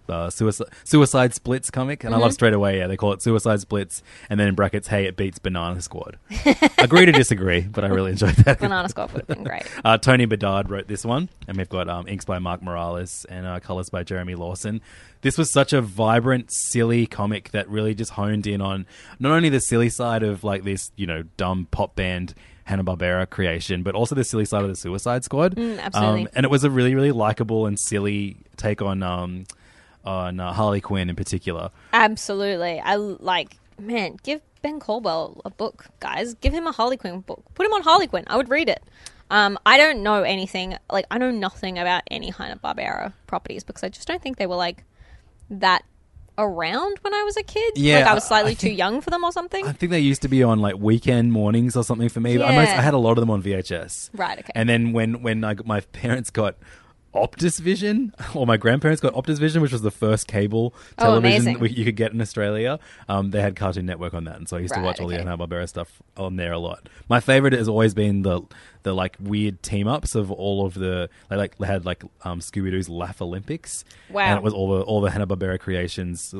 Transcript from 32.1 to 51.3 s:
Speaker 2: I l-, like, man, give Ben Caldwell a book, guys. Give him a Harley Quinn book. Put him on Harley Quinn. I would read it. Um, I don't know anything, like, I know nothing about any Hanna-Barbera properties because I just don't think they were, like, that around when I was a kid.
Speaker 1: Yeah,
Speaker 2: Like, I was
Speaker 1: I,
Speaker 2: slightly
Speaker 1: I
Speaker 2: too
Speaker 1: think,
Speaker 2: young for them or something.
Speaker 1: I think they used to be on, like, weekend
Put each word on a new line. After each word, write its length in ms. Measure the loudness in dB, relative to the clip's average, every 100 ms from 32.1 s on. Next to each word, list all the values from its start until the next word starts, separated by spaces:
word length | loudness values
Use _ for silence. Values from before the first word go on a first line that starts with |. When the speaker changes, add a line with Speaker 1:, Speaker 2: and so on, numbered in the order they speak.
| 0 -6 -4 -4 -2 -4 -4
Speaker 2:
I 140 | -2
l-, 240 | -2 -2 -6
like, 380 | -2 -2 -4 -12 _ -16
man, 380 | -6 -4 -6 -8
give 200 | -8 -8 _ _
Ben 180 | -8 -6
Caldwell 640 | -6 -4 -2 -4 -6 -12
a 60 | -14
book, 380 | -8 -8 -10 -20 -12
guys. 360 | -8 -6 -6 -4
Give 180 | -2
him 140 | -2 -2
a 40 |
Harley 260 | -2 -2 -2
Quinn 240 | -8 -10
book. 220 | -12 -16 -10 -2
Put 100 | 0
him 80 |
on 80 | 2
Harley 260 | 6 6 6
Quinn. 180 | -2 -2
I 100 | -2
would 120 | 0
read 200 | 0 0
it. 140 | -2 -6 _ -20 -20 0
Um, 260 | 2 4 4 6
I 120 | 8
don't 260 | 8 4
know 180 | 0 2
anything, 560 | 2 -2 -4 -6 -8 -10 -6
like, 140 | -4 -2
I 80 | -2
know 140 | -2
nothing 480 | -2 -4 -6 -8 -4
about 240 | -2 -2 -4
any 180 | -10 -10
Hanna-Barbera 840 | -12 -12 -8 -6 -6 -6 -6 -8 -12 -10
properties 380 | -8 -8 -12
because 200 | -14 -10
I 60 | -10
just 180 | -8 -8
don't 140 | -8
think 160 | -6 -6
they 80 | -4
were, 100 | -2
like, 280 | -4 -6 -16 _ -20 -20 _ _ -14
that 340 | 0 2 2 0 _ _ -20 -10 -4
around 600 | -2 -2 -4 -2 -4 -4
when 120 | -4
I 100 | -2
was 140 | -2 -4
a 60 |
kid. 300 | -4 -2 -2 2
Speaker 1:
Yeah, 220 | 6 8
Speaker 2:
Like, 80 | 8
I 60 |
was 120 | 4 4
Speaker 1:
I, 20 |
Speaker 2:
slightly 240 | 2 4
Speaker 1:
I 40 | 0
Speaker 2:
too 120 | -2
Speaker 1:
think, 100 | 0
Speaker 2:
young 240 | 0 -2
for 80 | -2
them 140 | -2
or 80 | -2
something. 340 | -4 -6 -4 -4
Speaker 1:
I 60 |
think 200 | -4 0
they 80 | 2
used 220 | 2 2
to 40 | 2
be 160 | 4
on, 160 | 6 4
like, 160 | 2 0
weekend 540 | 2 2 4 2 4